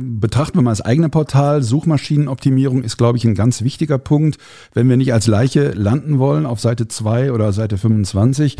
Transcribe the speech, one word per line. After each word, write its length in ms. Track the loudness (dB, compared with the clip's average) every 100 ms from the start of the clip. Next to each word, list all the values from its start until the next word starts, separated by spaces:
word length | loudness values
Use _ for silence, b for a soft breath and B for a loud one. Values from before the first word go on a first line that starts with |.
betrachten 560 | -6 -4 -2 -2 0 0
wir 60 |
mal 80 | 2
das 100 | 0
eigene 300 | 0 0 2
Portal. 520 | 0 0 0 2 0
Suchmaschinenoptimierung 1200 | 0 0 0 -2 0 -2 -2 -2 0 2 2 -2
ist, 140 | -4 0
glaube 220 | 0 2
ich, 60 |
ein 100 | 0
ganz 280 | 2 0 0
wichtiger 360 | -4 -4 -2 -2
Punkt, 400 | 0 0 0 -2 B B B
wenn 160 | 0 2
wir 80 | 4
nicht 160 | 2
als 140 | 2 2
Leiche 460 | 2 2 2 0
landen 440 | 0 0 0 0 0
wollen 280 | 2 0 -2
auf 140 | -2
Seite 280 | -2 -2 -4
zwei 420 | -6 -2 0 0
oder 220 | 0 0
Seite 240 | 0 -2 -2
fünfundzwanzig. 800 | 0 0 0 0 0 2 -2